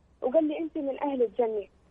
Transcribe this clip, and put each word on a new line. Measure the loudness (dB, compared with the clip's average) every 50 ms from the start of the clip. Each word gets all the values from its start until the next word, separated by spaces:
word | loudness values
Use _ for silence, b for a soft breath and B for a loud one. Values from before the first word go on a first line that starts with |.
| _ _ _ -6
وقال | -4 2 2 4 4 2
لي: | -2 -4
"أنت | -6 -6 -6 -4
من | -4 -4 -4 -2
أهل | -2 -2 0 0
الجنة". | 0 0 2 0 0 0 0 -4 -6 -8 _ _ _ _